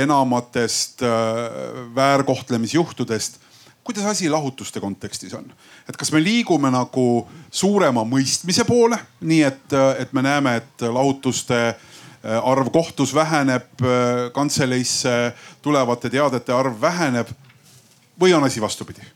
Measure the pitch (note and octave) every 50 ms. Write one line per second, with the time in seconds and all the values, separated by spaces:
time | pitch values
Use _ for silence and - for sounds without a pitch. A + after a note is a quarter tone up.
0 | C#3 D3 D3 C#3 C3+ B2+ B2 A#2+ A#2+ - - B2 A#2 A2 - - - - - -
1 | B2+ A#2+ A2+ A2+ A2+ A2+ A2+ A#2 A#2 A2+ A2 C3+ C3 A#2+ A#2+ B2+ B2 A#2+ A#2 C3
2 | C3+ C#3 C#3 C#3 C3+ C3+ B2+ B2+ - - B2 A2+ A2+ G#2+ - E3 E3+ - - -
3 | B2 A2+ A2+ G#2 - - - - _ _ _ - - - _ _ - - - G#3
4 | G3 G#3 G#3 G#3 F#3+ D3+ D3+ D#3 C#3+ C3 B2+ - G#2+ - - G#2 F#2+ G2+ G2 -
5 | - G2+ - - F2+ - - - - - - _ _ - - - - - - -
6 | - - D3+ D#3 D#3+ G3 A3+ A#3+ A3+ - E3+ C#3+ C#3 C3 B2+ B2+ B2 - - C3
7 | B2 A#2+ A#2+ A#2 A2+ - - - - - - - F#3 G3 G3+ G3+ F3+ C#3+ B2 A#2
8 | A2 A#2 C3 C3+ C3+ C3+ - - - F3 F#3 A#3+ A#3 A#3+ A#3 A#3+ A3+ A#3 A#3 G3+
9 | - - _ - F3 D#3+ D#3+ D#3+ D3 C3+ C3+ - - - D3 C3+ C3+ C3+ C3 -
10 | B2+ A#2 C3+ C3 C3 C#3 C#3+ C#3+ C#3 C3 A#2+ A2+ A#2 - _ - A#2+ A#2 A#2 B2+
11 | C3+ C#3 C3+ C3+ - C3 A#2 - - - B2 A#2 A#2 A#2 A2+ - - - - -
12 | - - - - - A2 A2 A#2 A#2+ B2+ C3+ C3+ C3 A#2 - E3 E3 - - -
13 | C#3 C3+ C3 D3+ D#3 D#3 D#3+ D3 C#3 C3+ B2+ B2 B2+ - _ - C3 B2+ B2 B2
14 | B2 B2 B2 B2 B2 A#2+ - C#3 C#3+ D3 - - C#3 B2+ B2+ B2+ B2 - - -
15 | - C3 A#2+ A#2+ A#2+ A#2+ A#2 - - - - _ - D3 D3 C#3 B2+ A#2+ A#2+ A#2+
16 | - A#2+ A#2 C#3 D3 C#3 B2+ A#2 - - B2 B2+ C3 C3+ A#2 G#2+ B2+ E3+ F3 F3
17 | E3 C3+ B2 A#2+ A2+ - - - - - - _ _ _ - - _ _ _ _
18 | _ _ _ - F3+ F#3 F3 D#3 C#3 C3+ - B2 A2 G2+ - - - - F#2+ -
19 | - - -